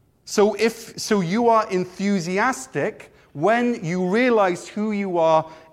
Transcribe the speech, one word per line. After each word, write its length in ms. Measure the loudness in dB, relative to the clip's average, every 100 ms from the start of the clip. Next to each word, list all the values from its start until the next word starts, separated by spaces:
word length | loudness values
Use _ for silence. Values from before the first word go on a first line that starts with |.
| _ _ -6
So 280 | 2 2
if, 460 | 4 0 -2 -12 -10
so 220 | -2 -2
you 280 | 0 0 2
are 180 | 2 2
enthusiastic 1400 | -2 -4 -4 -2 -2 -2 -2 -2 -2 -6 -4 -4 -6 -16 _ _
when 500 | -2 0 2 2 -2
you 240 | -4 -2 0
realize 600 | 2 2 4 2 0 -6
who 240 | -6 -4
you 260 | -2 -2 0
are 320 | 2 2 0 -8 -14